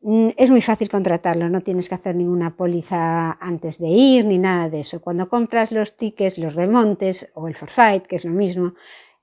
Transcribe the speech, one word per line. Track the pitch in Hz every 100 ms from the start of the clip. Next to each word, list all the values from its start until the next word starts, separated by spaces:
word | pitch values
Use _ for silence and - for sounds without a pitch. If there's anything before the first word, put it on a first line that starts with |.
mm, | 214 220 226 -
es | 254
muy | 247
fácil | - 220 202
contratarlo, | 202 185 170 175 170 170
no | 185
tienes | 185 180 180
que | 180
hacer | 190 175
ninguna | 175 175 170 -
póliza | 180 175 - 175 165 165 165 -
antes | 175 170 160 160
de | 165
ir | 202 269 254 214
ni | 185
nada | 190 180 165
de | 156
eso. | 143 170
Cuando | 175 175 185
compras | 240 233 233 220
los | 220 208 -
tickets, | 220 - 190 185
los | 160
remontes | 156 185 240 214 196 190 185 -
o | 156 160
el | 151
forfait, | 147 - 226 190 -
que | 180
es | 170
lo |
mismo, | 180 196 180 175 180 - - - _